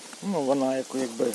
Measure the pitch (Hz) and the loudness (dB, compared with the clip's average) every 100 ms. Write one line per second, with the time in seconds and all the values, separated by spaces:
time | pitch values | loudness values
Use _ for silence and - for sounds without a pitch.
0 | - - 196 175 135 139 131 131 127 131 | -14 -8 -2 0 2 4 2 0 -2 -2
1 | 127 113 123 | -2 0 0